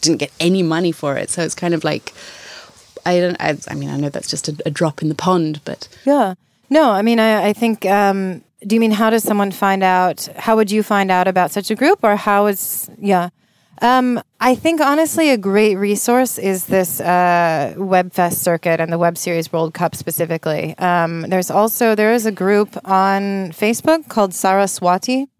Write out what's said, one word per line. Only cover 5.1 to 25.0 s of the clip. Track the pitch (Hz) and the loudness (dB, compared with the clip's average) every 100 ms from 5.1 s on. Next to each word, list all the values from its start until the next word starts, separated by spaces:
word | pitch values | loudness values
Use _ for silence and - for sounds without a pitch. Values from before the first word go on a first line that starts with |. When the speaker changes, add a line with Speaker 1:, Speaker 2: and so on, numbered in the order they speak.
Speaker 1:
pond, | 151 185 185 156 151 | -4 0 0 0 -6
but | - 139 - - | -10 -12 -14 -8
Speaker 2:
Yeah. | - 285 208 185 _ _ _ | 0 2 2 -4 _ _ _
No, | 285 294 | 4 4
I | 202 | 4
mean, | 220 233 | 2 4
I, | 220 214 190 | 4 4 2
I | |
think, | 208 233 220 185 | 0 0 0 0
um, | 202 202 196 190 175 _ _ 208 | 2 2 0 -4 -6 _ _ -2
do | |
you | 226 | 2
mean | 226 | 2
how | 214 220 | 2 2
does | 226 | 2
someone | 220 208 202 | 0 0 0
find | 180 196 190 | 0 0 2
out, | 185 185 185 156 - - | 2 4 2 -2 -10 -8
how | - 220 | 0 2
would | 214 | 2
you | 214 | 0
find | 208 208 190 | 0 0 2
out | 185 185 | 2 2
about | 185 180 | 2 0
such | - 202 | -2 -4
a | |
group, | 214 277 403 | 0 2 4
or | 226 208 | 2 2
how | - 202 208 | 2 2 2
is, | 196 - - - - | 0 -6 -8 -10 -8
yeah. | 202 185 175 _ _ _ _ - | 0 0 0 _ _ _ _ -2
Um, | 233 254 254 240 - _ | 2 4 2 -2 -6 _
I | 240 | 0
think, | 254 320 330 | 2 0 2
honestly, | 294 294 320 - 311 | 2 2 0 2 2
a | 254 | 2
great | 196 196 214 190 | 2 2 2 2
resource | 202 202 - 240 254 - | 0 -2 2 2 2 -2
is | 196 185 175 | -4 -4 0
this, | 190 180 - | 0 0 -2
uh, | 175 180 180 175 170 160 143 - | 0 2 4 2 2 0 -4 -6
Webfest | 190 185 180 185 175 | 0 0 0 0 0
circuit | 170 - 170 180 165 | 0 -2 0 0 0
and | 165 | 0
the | 170 | 0
Web | 170 170 | 0 0
Series | - 170 160 | -4 -4 -2
World | 165 160 | -2 -4
Cup | - 170 - | -2 -4 -4
specifically. | - 156 165 165 - 151 156 156 | -10 -6 -4 -4 -4 -4 -6 -4
Um, | 180 175 165 165 | 0 0 0 -4
there's | 160 190 180 | -2 -2 0
also, | 160 220 220 233 | 0 0 0 0
there | 214 214 | 2 2
is | 240 220 | 2 0
a | |
group | 190 185 208 208 - | -2 0 2 0 -4
on | - 190 196 196 202 196 190 | -2 2 2 0 -2 -4 -6
Facebook | 160 214 226 - 320 311 | -2 -2 0 0 0 0
called | - 196 | 0 0
Saraswati | - 190 190 196 - 180 180 | 0 0 2 2 0 0 0